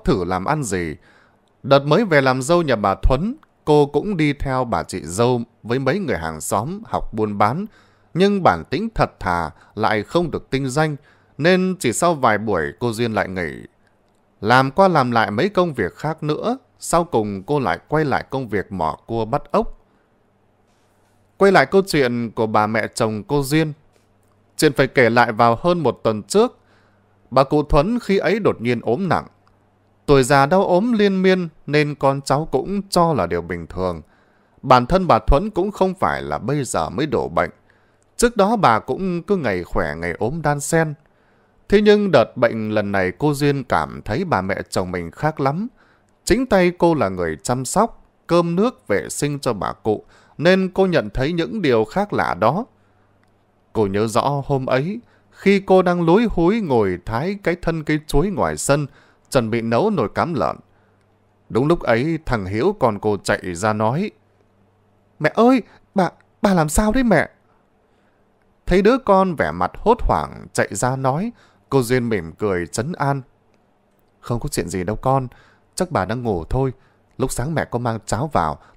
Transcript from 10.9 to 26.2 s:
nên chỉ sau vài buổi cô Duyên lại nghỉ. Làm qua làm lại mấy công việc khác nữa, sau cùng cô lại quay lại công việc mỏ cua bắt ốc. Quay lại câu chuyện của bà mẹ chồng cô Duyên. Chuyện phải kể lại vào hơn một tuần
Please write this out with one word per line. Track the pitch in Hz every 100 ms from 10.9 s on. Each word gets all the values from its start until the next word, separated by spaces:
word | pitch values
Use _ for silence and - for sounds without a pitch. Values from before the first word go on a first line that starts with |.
| 147 _ _ _ -
nên | 165 185 185 180
chỉ | 123
sau | - 170
vài | 156 127 104
buổi | 110 92 73 -
cô | 120
Duyên | 110 120
lại | 107 90
nghỉ. | 92 82 62 55 _ _ _ _ _ _ _
Làm | 101 123 135
qua | 139 196
làm | 160 123
lại | 117 101
mấy | 104 190
công | 202 180
việc | 127 87
khác | - 151 160
nữa, | 151 151 202 262 _ _
sau | - 170
cùng | 170 123 107 98
cô | 92 147
lại | 113 85 -
quay | 151
lại | 151 98 -
công | 135 120
việc | 101 -
mỏ | 95 78 71 -
cua | 113
bắt | 110 143 -
ốc. | 196 226 - _ _ _ _ _ _ _ _ _ _ _ _ _ _ _ -
Quay | 196
lại | 180 135
câu | 196 190
chuyện | 156 127 120 117
của | - 110
bà | 107 107
mẹ | 110 104
chồng | - 113 107
cô | 98 143
Duyên. | 131 156 156 143 _ _ _ _ _ _ _ -
Chuyện | 156
phải | 131 131
kể | - 117
lại | 120 117
vào | 110 117 117
hơn | 175 175
một | 135 98
tuần | 117 107